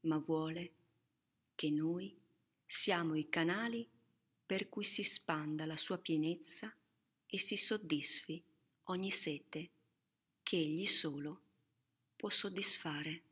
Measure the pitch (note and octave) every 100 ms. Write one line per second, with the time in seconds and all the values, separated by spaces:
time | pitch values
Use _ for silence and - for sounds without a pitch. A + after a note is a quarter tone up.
0 | E3 D#3 D3+ D#3+ D#3+ D#3+ F3 _ _ _
1 | _ _ _ _ _ - D3+ D3+ D#3+ E3+
2 | G3 - _ _ _ _ _ - - F3+
3 | E3 D#3 D3+ - E3 F#3+ A#3 A#3 A#3 _
4 | _ _ _ _ _ F#3+ - - G3+ -
5 | G3+ - - D#3 D3+ D3+ D#3 D#3 - F3+
6 | - D#3+ D#3 E3+ - - A3 - _ _
7 | _ _ _ G3 - G3+ - G#3+ D#3+ D3+
8 | C#3+ - - D#3+ - _ _ _ - F#3
9 | F#3+ - - D3 - D#3 E3+ _ _ _
10 | _ _ _ _ - F#3 D#3 D#3 G3+ -
11 | D#3+ C#3+ D3 - _ _ _ _ _ _
12 | _ _ G#3 - G3+ G3 G3+ - E3 D3
13 | D3+ D#3+ -